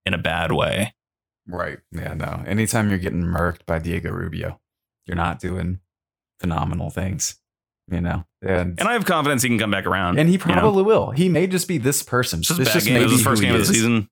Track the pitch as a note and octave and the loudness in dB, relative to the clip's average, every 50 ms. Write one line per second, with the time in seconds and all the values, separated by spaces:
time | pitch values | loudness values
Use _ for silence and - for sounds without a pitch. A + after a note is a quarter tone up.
0 | - - - E2+ E2 E2 D#2+ F2 E2+ D#2+ - D2 - D2+ - D2+ G2+ A2+ - _ | -6 -4 -4 -2 -2 -2 -2 -2 -2 -2 0 0 0 0 -2 -2 -4 -4 -6 _
1 | _ _ _ _ _ _ _ _ _ - F2+ F2 E2+ D#2+ C#2+ - _ _ - E2+ | _ _ _ _ _ _ _ _ _ -12 -10 -8 -8 -8 -10 -12 _ _ -12 -10
2 | E2+ - E2+ E2+ - - E2+ E2+ - - G2+ G#2+ A2+ G#2+ - A#2 G#2+ G#2 G2+ F#2 | -8 -8 -8 -8 -8 -8 -8 -8 -6 -4 -2 -2 -2 0 0 0 0 0 0 0
3 | F2+ F#2+ - E2+ F2 E2+ F2 E2+ E2+ F2 E2+ - _ - E2+ E2 D#2+ E2+ E2+ E2+ | -2 -2 -2 -2 -2 0 0 0 0 -2 -2 -4 _ -4 -4 -2 -2 -2 -4 -4
4 | E2+ F2 F#2 F2+ F2+ F2 E2 F2 E2+ E2+ F2 - _ _ _ _ _ _ _ _ | -4 -6 -6 -6 -6 -8 -8 -8 -8 -8 -10 -12 _ _ _ _ _ _ _ _
5 | _ - F2+ E2+ E2+ F2 E2 - - F2 F2+ F#2 F2 F2 F#2 F#2 _ _ _ _ | _ -8 -4 -2 -2 -2 -2 -4 -6 -6 -4 -4 -4 -4 -6 -6 _ _ _ _
6 | _ _ _ _ _ _ _ _ - F2+ E2 E2 - - - F2 F2 - - F2+ | _ _ _ _ _ _ _ _ -4 -4 -2 -2 -2 -4 -4 -4 -6 -6 -6 -6
7 | F2+ F#2+ F#2+ - - - - _ _ _ _ _ _ _ _ _ _ - F#2 F2 | -6 -4 -4 -6 -6 -8 -10 _ _ _ _ _ _ _ _ _ _ -8 -6 -4
8 | F2 E2+ E2+ E2+ E2+ _ _ _ - G2+ F#2+ F2+ F2+ F2+ F2 E2 - G#3+ A#3+ A#3 | -2 -2 -4 -4 -6 _ _ _ -4 -2 0 0 0 -2 -2 -2 -2 0 0 0
9 | F#3 D#3 F3+ D#3+ D3 C#3+ D3 B2+ A#2+ B2+ A#2+ G#2+ A2 G#2 G2+ G2 F2+ F2+ F#2 F#2+ | 0 0 0 0 2 0 0 2 2 2 0 0 0 0 0 0 0 0 0 0
10 | F#2+ F2+ F2+ D3 D#3 E3 F3+ F#3+ - E3 F#3 F3+ F3 A3 G3+ F#3+ F#3+ G#3 A3 E3+ | 2 2 2 4 4 4 4 2 2 2 2 4 4 4 4 4 4 4 4 4
11 | - - - C#3 F3+ F#3 E3+ D3+ F3+ G3 F#3 F3+ E3+ - F3+ D3+ A2+ C3+ C#3 - | 2 0 0 2 2 4 4 2 2 2 0 -2 -2 -2 -2 0 0 0 0 -2
12 | - - - B2 B2 - - E2 D#2+ - D#3+ F3 C3 - - - - G#2 B2+ A#2+ | -2 0 0 0 0 0 -2 -2 -2 -2 0 2 2 2 2 2 2 4 4 4
13 | A#2 - - B2+ A#2+ - - G#2+ G2+ - A#2 A2+ G2+ - G2+ A#2 A2+ A#2 A#2 A2+ | 4 4 4 4 4 4 2 2 2 2 2 2 2 4 4 4 4 4 2 2
14 | G#2 - | 0 -2